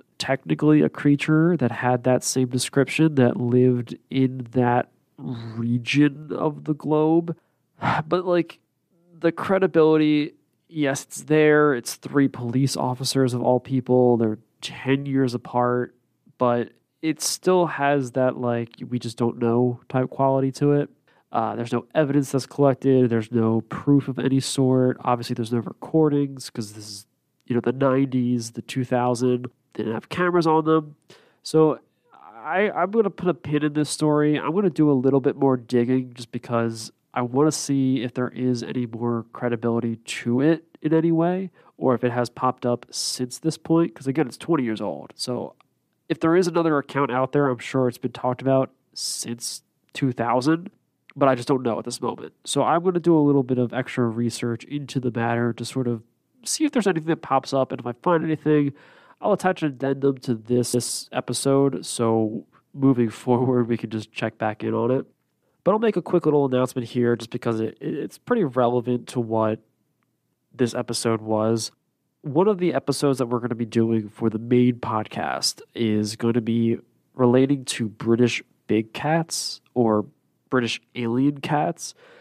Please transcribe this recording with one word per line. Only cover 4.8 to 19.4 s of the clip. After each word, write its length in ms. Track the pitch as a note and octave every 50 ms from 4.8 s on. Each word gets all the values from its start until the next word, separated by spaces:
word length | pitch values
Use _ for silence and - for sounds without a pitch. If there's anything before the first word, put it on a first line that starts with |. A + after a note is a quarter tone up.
| - - _ _ _ _ _ -
region 1120 | C3+ B2+ B2+ A2+ A2+ A2+ A2 A2+ A#2 A#2 A#2+ B2 A#2 - C3 C#3+ D3 D3 C3+ D3 D#3 D3
of 320 | - - - D#3+ D3 D3 D3
the 100 | D3+ D3+
globe. 640 | C#3+ - D3 D#3 D3+ D#3 D#3 E3 E3+ E3+ E3+ E3 - _ _ _ _ _ _ _ _
<sighs> 280 | - - - - D#3 D#3
But, 180 | E3+ F3+ F3
like, 320 | F#3 F3 F3 E3 E3+ - _ _ _ _ _ _ _ _ _ _ F3 F3 D#3+
the 120 | E3+ E3
credibility, 1040 | E3 - - - F#3+ F#3+ F#3+ E3+ C#3+ E3 D#3 D#3 D#3 D#3 D#3 D3+ D3+ D3 D3 - - _ _ _ _ _ _ _
yes, 360 | E3 D#3 D3 C3+ C#3+ - -
it's 180 | _ - - C3+
there. 500 | C3 D3+ D#3 D3+ D3+ D3+ D3+ D3+ D3 C3+
It's 220 | A#2+ - - -
three 320 | - - - C3+ C#3+ C#3 C3
police 480 | - - B2 A#2+ A#2+ C3 C#3 C3 -
officers 580 | - - B2+ B2+ B2 C3+ - - C3+ C3 A#2+ B2
of 80 | B2
all 180 | B2 B2+ B2+ B2
people. 560 | - - C3+ B2+ A#2+ - B2+ B2+ B2 B2 A#2+
They're 220 | A2+ A#2 A2 G#2+ - _ _ _ _
ten 420 | - - - - - C3 C3+ C#3 C#3+
years 300 | C#3+ C3+ C3+ C3+ B2 A#2
apart, 600 | A#2+ - - - B2 B2 B2 B2 B2 A#2+ - _ _ _ _ _ _ _ _ _ _
but 320 | B2+ B2 A#2+ A#2+ A#2 - _ _ _ _ _ _
it 180 | - D#3+ D#3 -
still 440 | - - - - - F3+ F#3 F3+ F3
has 460 | D#3 - - C#3+ C#3+ D3 C#3+ C3 A#2+
that, 240 | A#2+ C3 B2+ B2+ -
like, 340 | - B2+ A#2+ A#2+ A#2 A#2 - - - B2+
"we 120 | A#2+ B2 A#2+
just 180 | - A#2 -
don't 220 | - A#2+ A#2 -
know" 420 | A#2+